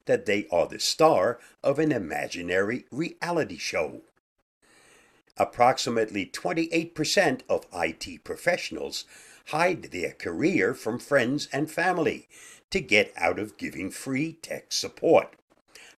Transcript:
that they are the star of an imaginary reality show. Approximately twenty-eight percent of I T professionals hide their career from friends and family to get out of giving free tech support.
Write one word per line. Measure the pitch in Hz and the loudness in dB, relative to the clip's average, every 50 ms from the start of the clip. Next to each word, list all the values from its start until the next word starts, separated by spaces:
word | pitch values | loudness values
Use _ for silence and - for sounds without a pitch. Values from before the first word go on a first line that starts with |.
| - | -2
that | - 127 120 - | 0 0 0 2
they | 107 101 107 107 - | 0 0 0 0 0
are | 87 85 73 | 2 2 2
the | - 107 104 | 0 -2 -4
star | - - - - 156 160 139 92 92 120 117 - - - _ _ | -2 -2 2 4 6 6 6 6 4 2 0 -4 -10 -20 _ _
of | - 139 131 147 | 0 0 2 2
an | 160 156 | 2 2
imaginary | 131 107 87 76 76 73 67 - - 87 87 87 90 95 101 107 123 - - - | 2 0 -2 -4 -4 -6 -6 -6 -8 -8 -4 0 2 2 2 0 -2 -6 -8 -10
reality | 117 139 175 170 - - 160 170 175 160 123 101 85 | -6 -6 -6 -6 -6 -6 -4 -2 0 0 -2 -2 -4
show. | - - - 104 90 78 69 60 - - _ _ _ _ _ _ _ _ _ _ _ _ _ _ _ _ _ _ _ _ _ _ _ _ _ _ | -8 -8 -4 -2 -2 -2 -2 -6 -12 -18 _ _ _ _ _ _ _ _ _ _ _ _ _ _ _ _ _ _ _ _ _ _ _ _ _ _
Approximately | - - - - 120 120 127 131 - - 127 117 113 110 104 98 101 90 | -2 -2 -2 2 4 4 4 4 2 -2 -2 0 0 0 0 -2 -6 -6
twenty-eight | - - - - 175 180 165 165 165 165 170 165 - - | -6 -8 -6 -4 -2 -2 -2 -2 -2 -2 -4 -4 -4 -4
percent | 156 147 - - 202 180 143 123 - - - | -4 -2 2 4 4 4 4 2 -2 -2 -2
of | 92 82 - - | -2 -2 -2 -6
I | - 87 85 82 | -4 -2 -2 -2
T | 80 - - 95 82 - | -2 -6 -12 -14 -14 -14
professionals | - - 82 - - 170 180 - - - - 73 69 71 - - - - - - - - - - - | -10 -10 -8 -2 0 0 0 -2 -4 -8 -8 -8 -8 -8 -8 -10 -12 -14 -20 -20 -20 -20 -20 -20 -12
hide | - - 156 175 185 175 - - | -4 -2 0 0 0 0 -2 -8
their | - 90 90 80 - | -10 -8 -6 -6 -6
career | - - - 92 82 82 139 190 180 90 92 117 135 | -6 -6 -8 -6 -4 0 0 2 2 2 2 2 0
from | - - 113 117 120 | -2 -4 -6 -6 -6
friends | - - 143 135 113 123 143 143 - - | -2 2 2 2 2 2 0 -2 -4 -4
and | 135 139 156 - | -4 -4 -4 -4
family | - 165 170 185 180 170 151 - 69 - - _ - - - - - - _ - | -2 0 0 2 2 2 2 0 0 -2 -10 _ -20 -20 -20 -20 -20 -20 _ -4
to | - 95 | -4 -4
get | 73 - 101 104 95 - - | 2 6 6 6 6 4 0
out | 87 85 87 92 92 | 0 2 2 2 0
of | 110 107 - - | -4 -8 -8 -10
giving | 82 73 - 78 92 98 | -10 -8 -8 -6 -8 -8
free | - - - 135 131 131 160 165 - | -8 -8 -6 -4 -2 -2 -2 -4 -6
tech | - - - 73 - - - | -10 -12 -10 -10 -10 -8 -6
support. | - - - 92 - - - 165 147 95 - - - _ _ _ _ _ _ _ - - - - - | -6 -4 -6 -6 -6 0 4 6 6 6 6 2 -10 _ _ _ _ _ _ _ -20 -20 -20 -20 -20